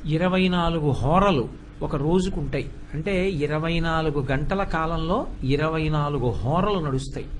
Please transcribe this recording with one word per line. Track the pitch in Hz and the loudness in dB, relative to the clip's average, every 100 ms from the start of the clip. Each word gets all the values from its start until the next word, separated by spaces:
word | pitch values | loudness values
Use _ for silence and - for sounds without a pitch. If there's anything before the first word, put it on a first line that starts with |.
| 156 | 0
ఇరవై | 160 180 185 185 | 2 2 4 2
నాలుగు | 180 170 165 147 | 2 2 2 0
హోరలు | 123 127 175 202 151 110 - - - | 2 4 4 6 2 0 -8 -16 -8
ఒక | 151 147 | -4 -2
రోజుకుంటాయి. | 147 185 185 185 135 143 - - - | 2 2 2 -2 -2 -4 -4 -10 -8
అంటే, | 147 156 190 190 | -6 -2 0 0
ఇరవై | 170 147 156 165 170 | 0 -2 0 0 0
నాలుగు | 165 160 156 147 131 | 0 0 0 -2 0
గంటల | 135 - 196 | 0 0 0
కాలంలో | 190 165 160 165 160 214 320 - | 0 -2 0 -2 0 -2 -2 -4
ఇరవై | 131 143 156 160 156 | 0 0 0 0 0
నాలుగు | 156 147 143 123 | 0 0 0 0
హోరలు | 107 110 165 202 196 | 0 0 2 2 0
నడుస్తాయి. | 151 135 - - 98 | 0 -2 -4 -8 -8